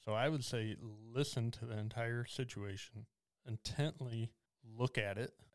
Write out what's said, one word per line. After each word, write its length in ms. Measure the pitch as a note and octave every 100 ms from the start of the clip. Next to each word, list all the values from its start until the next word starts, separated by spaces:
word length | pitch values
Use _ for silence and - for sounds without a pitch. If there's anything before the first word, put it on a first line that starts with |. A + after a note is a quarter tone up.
So 100 | -
I 140 | G#2+ C#3+
would 140 | D3+
say 320 | A#2+ A#2+ A2 -
listen 720 | A2+ G#2+ A2+ B2 C#3+ B2 A#2
to 140 | - A#2
the 120 | G#2+
entire 480 | A2+ A#2+ A#2 A#2+ A#2+
situation, 800 | - B2 - G2+ G2 - A2 A2+ _ _ _ -
intently 840 | G#2+ - - D3+ - B2+ A#2 A2+ - _ _ A#2 A2+
look 200 | B2+ B2+
at 200 | G2+ G2+
it, 160 | - - -